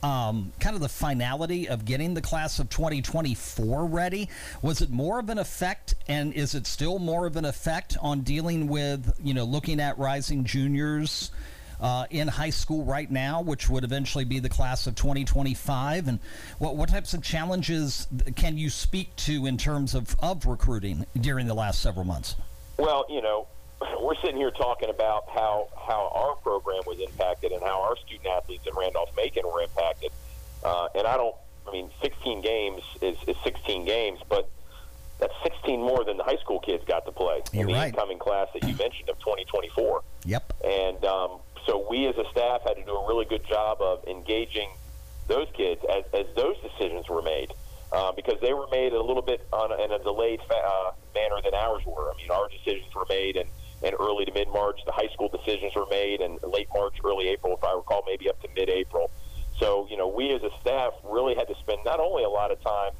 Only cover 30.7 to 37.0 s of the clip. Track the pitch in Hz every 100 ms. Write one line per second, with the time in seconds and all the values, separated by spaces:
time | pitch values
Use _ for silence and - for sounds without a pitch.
30.7 | 87 87 - 107 127 117 - - - -
31.7 | 98 90 - 143 - 131 110 101 113 101
32.7 | 95 - - 95 85 - - - - -
33.7 | 98 87 110 110 90 - 101 95 - -
34.7 | - - - - - - - - - -
35.7 | 123 120 127 107 98 92 143 - 95 -
36.7 | 87 - 85